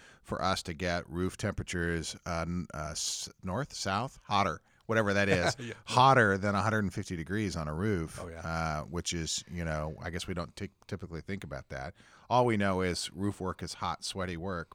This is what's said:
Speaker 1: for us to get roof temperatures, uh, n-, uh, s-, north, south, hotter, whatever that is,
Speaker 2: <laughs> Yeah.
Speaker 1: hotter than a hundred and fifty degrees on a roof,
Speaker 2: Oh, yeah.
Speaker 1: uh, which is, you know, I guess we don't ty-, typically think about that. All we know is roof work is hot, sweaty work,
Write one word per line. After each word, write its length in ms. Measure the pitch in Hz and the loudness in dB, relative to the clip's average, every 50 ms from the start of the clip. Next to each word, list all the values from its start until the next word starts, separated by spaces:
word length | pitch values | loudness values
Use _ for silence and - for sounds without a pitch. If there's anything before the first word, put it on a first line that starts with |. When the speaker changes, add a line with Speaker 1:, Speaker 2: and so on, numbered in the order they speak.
| - - - - | -20 -20 -20 -18
Speaker 1:
for 200 | _ - - - | _ -6 -4 0
us 200 | 78 95 95 - - | 0 0 0 0 -2
to 100 | - 85 | -6 -6
get 340 | 71 92 87 85 87 - - | -2 -2 0 0 -2 -4 -4
roof 300 | 76 87 92 92 - - | -4 -2 -2 -2 -2 -2
temperatures, 760 | - 104 90 - 90 - - 87 85 85 85 82 76 - - 92 - | -4 -2 -2 -4 -6 -4 -2 0 0 2 0 0 -2 -4 -8 -8 -6
uh, 140 | 87 85 82 | -4 -4 -2
n-, 240 | 82 82 87 90 80 - - | -2 -2 -2 -4 -4 -6 -8
uh, 140 | 76 76 76 | -8 -8 -6
s-, 400 | 80 - - - - - - - - _ | -6 -4 -4 -4 -4 -6 -8 -10 -12 _
north, 300 | - 92 90 120 143 - | -6 -4 -4 -4 -4 -6
south, 460 | - - - 98 95 104 120 135 - - - | -8 -6 -2 -2 0 0 -2 -4 -8 -12 -4
hotter, 360 | - 104 98 101 90 78 - - _ _ _ _ | 0 2 4 4 2 0 -4 -8 _ _ _ _
whatever 300 | - 113 110 110 101 98 | 0 2 4 4 4 4
that 160 | 101 101 98 | 4 4 6
is, 260 | 95 90 87 - - | 4 4 4 2 0
Speaker 2:
<laughs> 40 | - | -2
Yeah. 120 | 123 117 107 - - | -6 -10 -10 -10 -6
Speaker 1:
hotter 500 | - - 127 131 135 135 127 113 101 98 | 2 6 8 10 10 10 10 8 8 6
than 180 | 98 98 104 101 | 4 2 2 2
a 60 | 98 | 2
hundred 200 | 95 110 107 110 | 2 4 4 2
and 120 | 104 92 | 2 0
fifty 240 | - 107 95 - 92 | 0 -4 -4 -4 -4
degrees 400 | 82 78 78 95 107 107 95 85 | -4 -2 -2 0 0 0 0 0
on 100 | 87 78 76 | -2 -2 -2
a 40 | 76 | 0
roof, 460 | 80 98 110 104 85 80 76 - - | 0 2 2 2 2 0 -2 -6 -8
Speaker 2:
Oh, 60 | 92 85 | -10 -10
yeah. 120 | 82 82 | -10 -8
Speaker 1:
uh, 420 | 82 82 82 82 80 80 76 76 | -6 -4 -2 0 0 0 0 -2
which 320 | 64 - 76 85 - - 87 | -4 -4 -6 -4 -4 -2 -2
is, 280 | 85 80 78 - - - - | -2 -2 -2 -4 -6 -6 -6
you 140 | 85 87 85 | -6 -4 -2
know, 300 | 82 78 76 76 78 76 - | -2 -2 -2 -2 -4 -6 -8
I 80 | - 85 | -8 -8
guess 160 | 82 90 - | -6 -6 -6
we 80 | - 92 | -6 -4
don't 200 | 87 85 - - | -6 -6 -6 -8
ty-, 120 | - 104 90 - _ _ - | -10 -10 -10 -12 _ _ -10
typically 340 | 104 90 92 80 82 80 | -10 -8 -8 -8 -8 -8
think 200 | - - 98 95 - | -8 -8 -8 -8 -8
about 260 | 73 69 65 - - | -8 -10 -10 -10 -8
that. 240 | - 65 67 80 - - - - - - - - | -8 -8 -8 -10 -12 -14 -20 -20 -20 -16 -2 2
All 160 | 113 123 123 | 4 4 6
we 140 | 123 113 101 | 4 4 4
know 240 | 101 98 92 92 | 2 2 2 2
is 280 | 92 90 85 - - - - | 2 0 0 -2 -4 -6 -6
roof 260 | 85 98 101 95 - | -4 -2 -2 -2 -2
work 220 | 92 92 85 - | -4 -4 -4 -6
is 100 | 90 82 - | -8 -10 -8
hot, 300 | - 101 90 82 - - | -6 -4 -4 -4 -4 -6
sweaty 320 | - - 98 92 90 87 | -6 -6 -4 -4 -4 -4
work, 320 | 82 85 98 92 85 80 - | -4 -4 -4 -4 -6 -6 -8